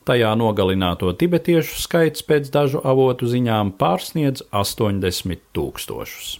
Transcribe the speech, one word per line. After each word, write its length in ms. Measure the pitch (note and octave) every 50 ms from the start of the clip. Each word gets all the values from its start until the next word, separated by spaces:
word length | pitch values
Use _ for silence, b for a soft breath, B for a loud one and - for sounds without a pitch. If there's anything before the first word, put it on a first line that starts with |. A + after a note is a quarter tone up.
tajā 320 | _ - C3 B2 A2+ G#2+ A2
nogalināto 760 | A2+ A#2 A2 G#2 G2 G2 F#2 F#2+ F#2+ F#2 F2+ E2+ - - F#2 F2
tibetiešu 720 | - E3 F3 F3 E3 E3+ - E3+ E3 D#3 - - - -
skaits 420 | - - E3+ E3 D#3 D#3 - -
pēc 260 | - D#3 D3 C#3+ C3+
dažu 320 | - D3 D3 C#3 C3+ C#3+ -
avotu 460 | C3+ C3 C3+ C3 C3 B2+ B2+ B2+ A#2+
ziņām 460 | A#2+ B2 B2 A#2+ A2+ G#2+ G#2 G2+ F#2+
pārsniedz 720 | - C3+ E3 F3 F3+ - - - E3 D3+ C#3 C3 - - _
astoņdesmit 1000 | - G#2 G2 - - - A#2 G#2+ G2+ G2 F#2 F#2 F2+ - - F#2 E2+ - _ _ _
tūkstošus. 840 | F2+ D2+ C2+ - - - - G1+ - - - - - - - - -